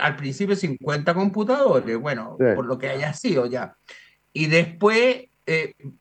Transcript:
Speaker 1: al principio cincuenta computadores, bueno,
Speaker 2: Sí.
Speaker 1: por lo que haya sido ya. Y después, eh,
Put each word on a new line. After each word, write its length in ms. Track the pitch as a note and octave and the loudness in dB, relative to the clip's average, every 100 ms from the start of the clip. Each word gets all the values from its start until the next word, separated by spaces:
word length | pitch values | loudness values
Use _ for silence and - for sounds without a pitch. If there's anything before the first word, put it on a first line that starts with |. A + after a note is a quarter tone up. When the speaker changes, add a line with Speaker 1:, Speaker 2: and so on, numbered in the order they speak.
Speaker 1:
al 160 | D3+ C#3 | -2 -2
principio 400 | C#3 C3+ G3+ G3 | -6 -4 -2 0
cincuenta 580 | E3+ B2+ - D3 D3+ | -2 -4 -4 -2 0
computadores, 800 | E3+ G3+ G3+ G#3+ C#4 C4+ C3+ A2+ A2+ | 0 0 0 0 2 4 2 0 -4
bueno, 380 | C#3+ B2 - - | -4 -6 -6 2
Speaker 2:
Sí. 80 | B2+ | 2
Speaker 1:
por 120 | G2+ A2+ | 2 -2
lo 100 | B2+ | -4
que 100 | C3+ | -6
haya 220 | C3+ D3 | -4 -4
sido 320 | - B3+ C#3+ B2 | -2 0 0 0
ya. 300 | B2 G2 _ - - - _ _ | -4 -8 _ -20 -20 -20 _ _
Y 140 | D3+ D#3 | -2 2
después, 800 | E3 E3 - G#3 A3 B3+ B3+ - _ - | 2 2 2 2 4 4 0 -6 _ -4
eh, 280 | D#3+ D#3+ - C#3 - | -2 -2 -10 -18 -16